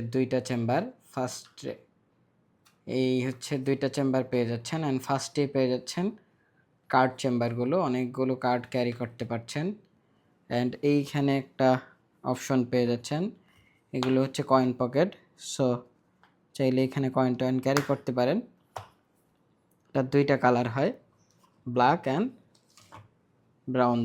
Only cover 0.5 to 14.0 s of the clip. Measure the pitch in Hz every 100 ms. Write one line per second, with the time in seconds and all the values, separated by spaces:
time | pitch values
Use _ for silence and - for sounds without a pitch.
0.5 | 123 113 139 240 - _ - 127 - -
1.5 | - 131 - _ _ _ _ _ _ _
2.5 | _ _ _ - 127 127 127 127 127 -
3.5 | 143 131 139 135 143 135 131 127 123 117
4.5 | 117 - 165 151 131 - 135 - - 139
5.5 | 135 131 123 - - 190 - _ _ _
6.5 | _ _ _ _ 131 127 - 135 120 117
7.5 | 117 123 175 151 127 123 120 131 127 127
8.5 | 123 120 127 123 117 117 - 117 117 120
9.5 | 147 175 214 _ _ _ _ _ _ _
10.5 | 120 123 - 143 147 139 147 139 139 131
11.5 | - 131 127 - _ _ _ 131 123 -
12.5 | 135 120 123 120 117 - 147 202 - _
13.5 | _ _ _ _ 135